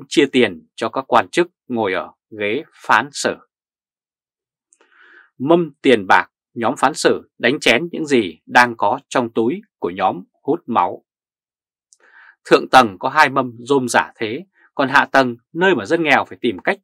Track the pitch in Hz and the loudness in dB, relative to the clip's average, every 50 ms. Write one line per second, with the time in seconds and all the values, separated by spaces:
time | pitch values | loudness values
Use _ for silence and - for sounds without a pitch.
0 | 139 - - - 143 139 - 127 117 98 87 78 - _ _ - 117 110 - 135 | -4 -4 0 0 0 2 2 2 0 0 -2 -8 -18 _ _ -8 -8 -6 -6 -8
1 | - - 127 113 98 90 - 175 175 - _ _ _ - 123 113 107 95 92 85 | -4 0 0 0 0 0 -2 -4 -4 -4 _ _ _ -8 -4 -4 -2 -2 -2 -4
2 | 80 80 - _ _ - 110 104 104 104 113 147 165 _ _ _ - - 120 107 | -6 -8 -14 _ _ -18 -10 -6 -6 -4 -4 -6 -8 _ _ _ -2 2 2 2
3 | 131 147 - - - 107 82 - _ _ _ _ _ _ _ _ _ _ _ _ | 2 -2 -8 -6 -6 -6 -6 -6 _ _ _ _ _ _ _ _ _ _ _ _
4 | _ _ _ _ _ _ _ _ _ _ _ _ _ _ _ _ _ _ _ _ | _ _ _ _ _ _ _ _ _ _ _ _ _ _ _ _ _ _ _ _
5 | _ _ - - _ _ _ - 127 151 170 175 170 147 - _ - 135 120 107 | _ _ -20 -20 _ _ _ -6 0 2 2 2 2 -2 -6 _ 2 2 2 2
6 | 92 101 101 90 - _ _ _ _ _ - 123 113 117 143 - 139 135 - - | 4 2 2 2 2 _ _ _ _ _ -8 -4 -4 -4 -2 0 -2 -2 -2 0
7 | - 147 101 80 - _ _ - - 123 147 - - 135 113 127 170 170 - 156 | 0 0 0 -2 -6 _ _ -6 -4 -4 -2 0 0 0 0 0 -2 -4 -8 -6
8 | 156 143 139 117 101 82 78 _ _ - 123 123 123 120 113 - 107 101 123 - | -4 0 0 0 0 -2 -6 _ _ 0 2 4 4 2 0 -2 -2 -2 -2 -4
9 | _ - - 139 120 113 - 120 113 123 175 196 - _ _ - - 87 90 98 | _ -6 -4 -4 -4 -2 -2 -2 -2 -2 -2 -6 -10 _ _ -10 -8 -8 -6 -2
10 | 92 98 139 180 214 _ _ _ - 135 156 - _ - 113 101 87 95 113 - | -2 -2 -4 -4 -12 _ _ _ -4 -4 -4 -4 _ -4 -2 -2 -2 -2 -4 -10
11 | _ _ _ _ _ _ _ _ _ _ _ _ _ _ _ _ _ _ _ _ | _ _ _ _ _ _ _ _ _ _ _ _ _ _ _ _ _ _ _ _
12 | _ _ _ - - _ _ _ - - 170 139 - - - 131 123 104 92 - | _ _ _ -20 -20 _ _ _ -2 2 2 2 2 4 4 4 4 4 -2 -6
13 | 131 131 135 156 151 135 135 139 127 123 113 120 120 120 143 135 127 117 - 110 | -6 -2 0 2 2 2 0 -2 -4 -4 -8 -10 -4 0 0 0 0 0 -2 -2
14 | 76 - - - 113 104 120 165 196 _ _ _ _ _ _ - 139 127 139 135 | -2 -2 -6 -10 -8 -8 -8 -10 -14 _ _ _ _ _ _ -4 -2 0 2 0
15 | 123 - - 135 131 123 117 - _ _ - 165 185 190 170 117 98 104 165 170 | 2 2 2 2 2 2 -2 -10 _ _ -4 0 0 2 2 0 -2 -2 -2 0
16 | 160 147 131 113 - - 92 - - 117 92 87 - 185 196 - | 2 2 2 0 0 -4 -8 -6 -4 -4 -4 -4 -4 -6 -6 -6